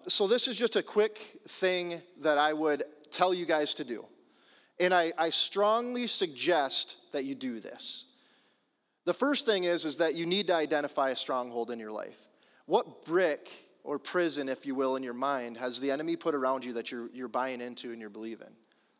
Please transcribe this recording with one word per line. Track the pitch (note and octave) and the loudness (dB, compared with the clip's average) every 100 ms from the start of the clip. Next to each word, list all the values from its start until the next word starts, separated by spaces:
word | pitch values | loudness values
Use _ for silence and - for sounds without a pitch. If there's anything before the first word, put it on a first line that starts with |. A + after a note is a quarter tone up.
| F3 | 0
so | - G3 | 2 4
this | A#3+ C4+ | 2 2
is | G3+ | 0
just | A3+ G3+ | 0 0
a | |
quick | - G#3 G#3+ G#3+ - - - | 0 2 2 0 -16 -18 -12
thing | - F#3 F3+ F3 E3+ D3+ - | 0 2 2 -2 -6 -12 -2
that | D3 C#3+ | 2 4
I | D3+ | 4
would | D#3 D#3 C#3 - - - | 4 2 2 -2 -10 -4
tell | - F#3 | 2 4
you | F3+ E3 | 2 2
guys | D#3 D3+ | 2 2
to | - | 0
do. | B2+ A2 - _ _ _ _ - _ - | -4 -8 -10 _ _ _ _ -20 _ 0
And | F3+ | 4
I, | F3+ E3 E3 | 4 4 2
I | E3 | 2
strongly | - - G3 G#3 A3+ A#3+ B3 A#3+ | 2 2 4 4 4 2 -2 -2
suggest | - F3+ B2+ C#3 E3 C3+ - - - _ | -2 -2 -2 2 4 4 0 -4 -8 _
that | D3 C3+ | -4 -4
you | C3+ | -4
do | C3 A2+ | -6 -6
this. | G2 - - - - _ _ _ _ _ _ _ _ _ - | -10 -12 -10 -10 -12 _ _ _ _ _ _ _ _ _ -4
The | |
first | F3 C4+ C4+ - | 0 2 2 2
thing | G3 F3+ | 2 2
is, | E3+ D#3+ | 0 0
is | C3+ | 0
that | D#3+ D#3 | 0 0
you | E3+ | 0
need | G3 G3+ | 0 2
to | E3+ | 2
identify | C#3+ D3+ D3 - C3+ | 2 0 0 0 0
a | B2 | 0
stronghold | - C3 B2 A#2+ A#2 | -2 -2 -2 -4 -4
in | A#2 | -6
your | G#2+ | -8
life. | G#2+ F#2 G2 - _ _ _ - | -8 -10 -14 -20 _ _ _ 0
What | G3+ D#3+ - - | 2 2 -8 0
brick | F3 F3+ D3 - - - _ | 2 2 0 -6 -20 -20 _
or | - C#3+ | -8 -6
prison, | - F3+ E3+ C#3+ C3+ | -2 0 0 0 -4
if | C3 C#3 | -4 -4
you | |
will, | C3 C3+ C3 | 0 0 0
in | |
your | B2+ | -4
mind | A#2+ C#3 C3+ A#2+ A#2 | -2 0 0 -4 -6
has | B2+ A#2 | -4 -2
the | C#3 | 0
enemy | C#3 D#3+ E3 | 0 -2 -2
put | E3+ | 0
around | D3 C3 C3+ B2 | 0 2 0 -2
you | |
that | A#2 A2 | -6 -6
you're, | B2 A#2 | -8 -8
you're | B2 B2 | -10 -6
buying | B2 C3 B2 | -2 -2 -4
into | A#2+ A#2+ B2+ | -8 -10 -10
and | A#2 | -10
you're | G#2+ | -12
believing? | G#2+ A2+ A2 - - _ _ _ _ | -10 -10 -10 -14 -20 _ _ _ _